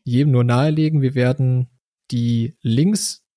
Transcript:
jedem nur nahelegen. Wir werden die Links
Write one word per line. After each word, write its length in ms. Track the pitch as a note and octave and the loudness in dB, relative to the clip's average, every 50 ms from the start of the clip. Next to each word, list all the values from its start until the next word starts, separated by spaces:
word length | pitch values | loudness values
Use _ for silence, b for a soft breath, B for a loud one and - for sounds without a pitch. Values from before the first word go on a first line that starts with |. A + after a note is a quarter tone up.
| - | -6
jedem 280 | C3 A#2+ B2+ C#3+ D3+ B2+ | -2 0 2 2 2 2
nur 100 | B2 A#2+ | 2 2
nahelegen. 580 | A#2+ A#2+ B2 C#3+ D#3 D#3 D#3 D#3 D#3 D#3 D3 | 2 2 2 0 0 0 0 0 0 0 0
Wir 140 | C3+ B2+ C#3 | 0 0 0
werden 540 | B2+ B2 B2 C3 C#3+ C3 B2+ B2+ B2+ B2+ - _ _ _ _ _ _ _ - | 0 0 0 0 0 0 0 0 0 -2 -4 _ _ _ _ _ _ _ -6
die 460 | B2 A#2+ A#2+ A#2 A#2 A2+ A2+ - - _ | -4 -2 0 0 0 0 -2 -4 -6 _
Links 640 | - A#2 A2+ B2 D#3 G3 G#3+ G3 - - - - _ _ _ | -4 -2 0 2 2 2 0 -2 -4 -6 -10 -12 _ _ _